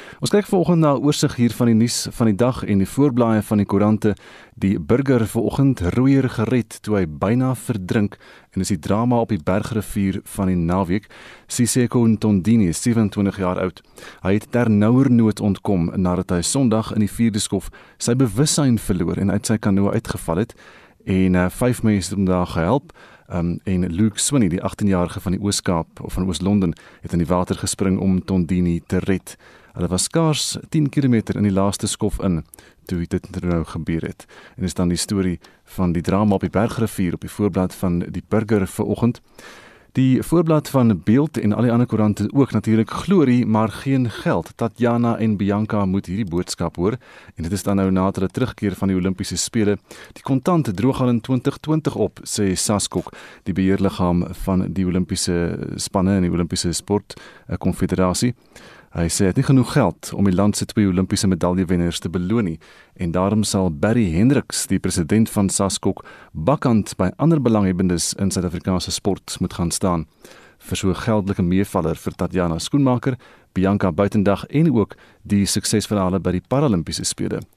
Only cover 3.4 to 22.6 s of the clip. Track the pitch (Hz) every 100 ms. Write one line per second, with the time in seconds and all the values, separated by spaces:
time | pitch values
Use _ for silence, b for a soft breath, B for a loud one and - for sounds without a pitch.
3.4 | - 107 98 98 104 107 110 98 B B
4.4 | B - 95 101 78 123 139 127 110 117
5.4 | 107 - 139 123 87 120 131 135 127 -
6.4 | 107 123 - - - 104 85 73 98 120
7.4 | 131 127 - 107 90 113 101 - B B
8.4 | B 95 90 92 - 101 123 120 117 104
9.4 | 76 104 - 110 - 107 98 92 - -
10.4 | 95 90 82 92 87 92 - B B B
11.4 | B - 117 131 120 123 117 107 107 101
12.4 | 85 117 90 78 123 117 104 104 98 95
13.4 | 92 90 92 - B B B B 92 104
14.4 | - 120 120 104 107 127 135 120 110 101
15.4 | 104 95 - 95 82 92 90 90 90 90
16.4 | 82 135 127 110 107 110 104 - 117 104
17.4 | - 98 - B B B - 127 127 98
18.4 | 151 - 139 113 - 90 85 87 98 101
19.4 | - 110 110 98 101 104 - 107 - 82
20.4 | 117 B B B B B - 95 92 90
21.4 | 90 - 123 123 113 101 90 98 95 90
22.4 | 90 85